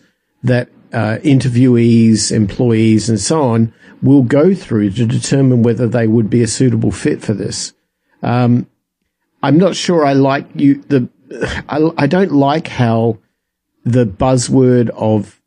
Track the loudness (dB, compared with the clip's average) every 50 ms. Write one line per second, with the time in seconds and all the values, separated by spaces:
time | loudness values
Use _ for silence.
0 | _ _ _ _ _ _ _ _ -2 -2 -2 -2 -2 -6 _ _ _ _ -6 -4
1 | -4 -4 -4 -2 0 2 2 2 2 0 2 2 4 4 4 4 4 4 4 4
2 | 4 4 2 2 0 -2 0 0 0 -2 -2 -2 0 0 2 2 2 2 2 2
3 | 0 -2 -4 -4 -2 -2 -2 0 0 0 0 0 0 -2 -4 _ -20 -20 -10 _
4 | 0 2 2 2 2 2 2 2 2 2 0 -2 -4 -4 -2 -2 -2 -2 -2 -2
5 | -2 -2 -2 -4 -4 -2 0 0 2 2 2 2 2 0 0 0 -2 -2 0 0
6 | 0 0 0 0 0 0 0 0 0 -2 -2 0 0 0 0 0 -2 -4 -4 -4
7 | -4 -4 -4 -4 -4 -6 -6 -6 -6 -8 -10 -10 -12 -14 -16 _ _ _ _ _
8 | _ _ _ _ -4 -2 -2 0 2 2 0 0 -2 -6 _ _ _ _ _ _
9 | _ _ _ _ _ _ _ _ -2 0 2 2 2 2 0 -2 -2 -2 0 0
10 | 2 2 2 2 2 0 0 -2 -6 -10 -4 0 0 2 0 0 -2 -2 -2 -2
11 | -2 -4 -8 _ _ _ -10 -8 -8 -8 -8 -10 -8 -6 -2 -2 -2 -2 0 -2
12 | -2 0 0 0 0 0 2 2 2 2 0 -2 -6 -6 -4 -2 0 0 0 0
13 | 0 -2 -2 -6 _ _ _ _ _ _ _ _ _ _ _ _ -4 -2 0 0
14 | 0 0 -2 -2 0 0 0 0 0 0 2 2 4 4 4 2 0 -2 -4 -4
15 | -2 0 0 0 -2 -6 _ _ _